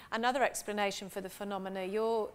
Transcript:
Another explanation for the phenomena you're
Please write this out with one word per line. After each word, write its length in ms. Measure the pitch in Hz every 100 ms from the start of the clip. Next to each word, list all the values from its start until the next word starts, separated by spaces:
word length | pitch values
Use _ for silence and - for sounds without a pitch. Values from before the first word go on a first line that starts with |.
| -
Another 300 | 226 240 262
explanation 680 | 240 - - 208 202 190 196
for 100 | 196
the 80 | 190
phenomena 560 | - 202 196 190 190
you're 460 | 185 208 220 226 208